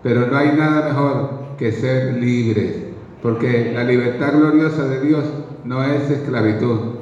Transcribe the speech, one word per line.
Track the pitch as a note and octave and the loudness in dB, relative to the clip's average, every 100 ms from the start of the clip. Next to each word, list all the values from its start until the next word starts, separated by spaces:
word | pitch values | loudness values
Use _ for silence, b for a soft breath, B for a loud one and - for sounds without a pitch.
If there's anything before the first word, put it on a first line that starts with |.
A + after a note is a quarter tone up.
pero | B2 A#2+ B2 | 0 0 2
no | C#3 | 2
hay | D3 D3+ | 4 4
nada | D3+ D3+ C#3+ | 2 2 0
mejor | C3+ C#3+ B2 - - - - | 0 0 0 -4 -8 -10 -4
que | A#2 | -4
ser | G#2+ B2+ C3 C3 A#2+ | -2 0 0 0 0
libres, | A#2+ A#2+ A2+ G2+ - - - - - - | 0 2 2 0 -2 -4 -10 -14 -18 -6
porque | A#2 A2+ B2+ A#2 A#2 A#2 | -2 0 0 2 0 -2
la | |
libertad | B2 B2 A#2+ - C#3+ | 2 2 2 -2 2
gloriosa | D3 D3+ D#3 D#3 D#3 C3+ | 4 4 4 2 0 -2
de | C3+ | 0
Dios | D3 D#3 C#3+ - - - A#2+ | 2 2 0 -6 -12 -12 -6
no | C3 | -2
es | C3+ C#3+ C#3 | 0 0 0
esclavitud | C#3+ - A#2+ G#2+ G#2 A#2+ A2 - - | -2 -2 0 0 2 0 0 -2 -8